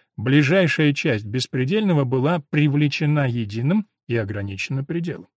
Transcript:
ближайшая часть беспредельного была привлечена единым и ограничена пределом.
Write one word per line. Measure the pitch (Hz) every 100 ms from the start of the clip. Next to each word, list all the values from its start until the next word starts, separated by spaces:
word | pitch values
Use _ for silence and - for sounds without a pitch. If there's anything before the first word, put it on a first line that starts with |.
| _ -
ближайшая | 117 147 139 190 170 - 151
часть | 139 160 110
беспредельного | 104 127 - 131 131 208 208 151
была | 127 131 143 175 -
привлечена | 151 147 147 147 - 147 151 135
единым | 120 107 110 135 214 202 _ -
и |
ограничена | 117 101 101 98 98 - 135
пределом. | 143 170 170 - -